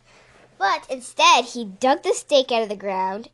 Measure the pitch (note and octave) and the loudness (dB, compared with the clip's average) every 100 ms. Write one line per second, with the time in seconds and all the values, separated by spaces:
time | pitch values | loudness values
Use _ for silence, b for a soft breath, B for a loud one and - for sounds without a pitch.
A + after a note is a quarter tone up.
0 | _ B B B B - G4 D#4+ - C4 | _ B B B B -2 -2 -2 -4 -10
1 | - - E4 C4+ B3 A#3+ G#3 F#3 B3+ D4 | -8 2 4 4 2 -6 -10 -2 0 2
2 | F#4 - - C#4+ C4 A#3 G#3 G3 G3 F#3+ | 0 -4 2 2 2 -2 -2 -6 -6 -4
3 | F#3+ G3+ - | -4 -6 -12